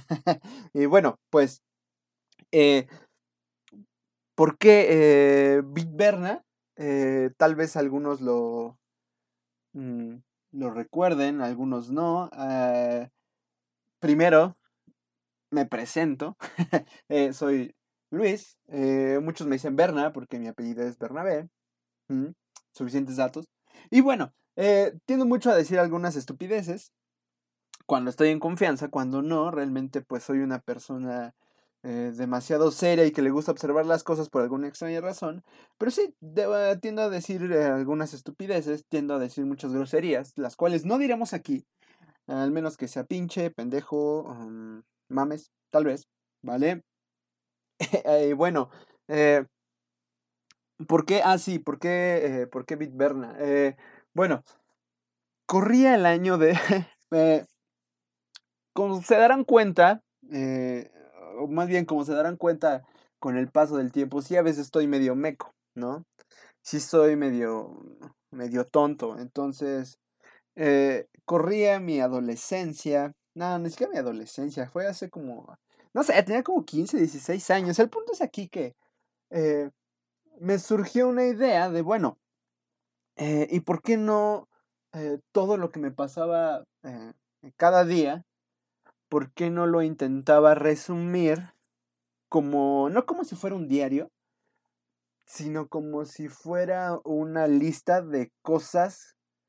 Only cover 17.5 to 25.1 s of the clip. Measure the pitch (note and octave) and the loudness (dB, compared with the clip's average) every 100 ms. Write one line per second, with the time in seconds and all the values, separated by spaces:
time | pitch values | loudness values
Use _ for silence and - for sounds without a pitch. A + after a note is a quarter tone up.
17.5 | C3+ B2 - _ _ _ D#3+ G#3 G3+ - | -2 -4 -12 _ _ _ -2 -2 -2 -8
18.5 | _ _ C#3+ C3+ C3+ C3+ C#3 D#3+ D#3+ D3 | _ _ -4 0 0 0 0 -4 -6 -4
19.5 | C3 C#3+ C3+ F3+ D3+ D3+ C#3 B2 A#2+ A2+ | -4 -2 2 2 0 -4 -6 -12 -10 -10
20.5 | A2 A#2 A#2 A#2+ A#2+ A#2 D3 F#3 D3+ E3+ | -10 -8 -6 -8 -8 -10 -6 -4 -4 -6
21.5 | _ _ _ _ _ - C3+ C#3+ - _ | _ _ _ _ _ -8 -6 -6 -10 _
22.5 | - _ - B2+ C3+ C3+ C3 B2+ D#3 - | -20 _ -12 -6 -6 -6 -4 -4 -6 -16
23.5 | _ _ _ - B3 C4+ A#3+ C3+ _ _ | _ _ _ 0 4 4 2 -4 _ _
24.5 | - G3+ G3+ G3+ E3 - | -2 2 4 2 -2 -4